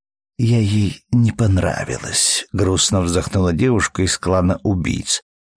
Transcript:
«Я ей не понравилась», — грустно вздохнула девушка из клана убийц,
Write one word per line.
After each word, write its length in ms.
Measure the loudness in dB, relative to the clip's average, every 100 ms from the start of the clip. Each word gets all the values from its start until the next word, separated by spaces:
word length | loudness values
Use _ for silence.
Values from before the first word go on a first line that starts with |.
| _ _ _ -2
«Я 220 | 2 2
ей 460 | 2 2 0 -4 _
не 180 | 2 2
понравилась», — 1160 | 2 2 2 0 -2 -6 -8 -6 -2 -2 -2 -4
грустно 480 | -2 0 0 0 0
вздохнула 520 | 0 -2 -2 0 0
девушка 500 | 2 2 2 0 -2
из 160 | -2 -2
клана 400 | 0 2 2 0
убийц, 580 | -2 -2 -2 -4 -4 -6 -8 _ _